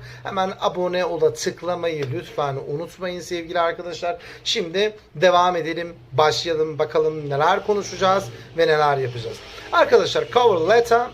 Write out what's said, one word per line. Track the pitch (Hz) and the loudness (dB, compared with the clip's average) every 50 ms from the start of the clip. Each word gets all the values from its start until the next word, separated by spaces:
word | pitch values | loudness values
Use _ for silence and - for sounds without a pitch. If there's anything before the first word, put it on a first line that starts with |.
| - - - - - | -10 -18 -16 -12 -10
hemen | - 196 190 190 190 190 - | -6 -4 -2 -2 -2 -2 -2
abone | - 202 - 180 180 180 175 180 180 | -2 -2 -2 -2 -2 -2 0 -2 -2
ola | 165 170 156 156 151 151 | -2 0 2 2 2 2
tıklamayı | - - 180 - - 165 170 175 175 170 170 160 151 139 123 147 | 0 -4 -6 -6 -4 -4 -4 -4 -2 -2 -4 -4 -4 -4 -4 -6
lütfen | 175 156 - - 156 147 143 135 135 - | -8 -8 -8 -6 -4 -4 -2 -4 -6 -6
unutmayın | - 143 135 127 127 - - 185 180 175 180 | -6 -6 -8 -8 -10 -10 -10 -8 -8 -8 -8
sevgili | 156 - 180 170 165 165 175 175 | -8 -8 -8 -8 -6 -4 -2 0
arkadaşlar. | 170 170 160 170 165 175 160 156 175 175 170 175 - - - - - | 0 0 -2 -4 -8 -10 -8 -6 -4 -4 -4 -6 -8 -18 -18 -10 -6
Şimdi | - - 233 180 165 165 196 208 214 208 - - _ - | -4 -2 -2 -2 -2 -2 0 0 -2 -2 -8 -20 _ -4
devam | 151 175 180 175 175 180 180 180 | 2 4 6 6 6 4 4 2
edelim, | 170 151 160 165 170 170 170 170 - - - | 0 -2 -4 -4 -6 -6 -8 -10 -16 -16 -4
başlayalım, | 131 131 151 151 151 - - 170 160 156 156 156 151 139 | 2 4 4 4 4 2 0 -2 0 0 -2 -2 -2 -4
bakalım | 156 151 - 160 156 156 156 156 147 139 | -2 0 0 0 0 0 -2 -4 -6 -4
neler | 139 139 156 175 196 202 - | -2 2 2 2 2 2 0
konuşacağız | - 208 202 185 - 185 175 190 190 190 196 190 - - - - - - | -2 -2 -2 -2 -6 -4 0 2 2 2 2 0 -4 -12 -16 -18 -8 -2
ve | 160 165 | 0 2
neler | 160 156 151 151 147 139 | 4 4 4 4 2 2
yapacağız. | 135 131 120 120 117 113 117 - - - - - - - - | 0 -2 -4 -6 -8 -8 -10 -10 -12 -14 -18 -18 -16 -8 0
Arkadaşlar | - - 285 - 247 226 175 135 - 160 143 - | 2 4 4 6 6 4 4 4 0 -2 0 2
cover | - 247 247 226 190 165 160 185 226 | 4 4 6 6 4 4 4 4 4
letter | 233 233 - 233 240 247 240 | 4 4 4 2 2 2 0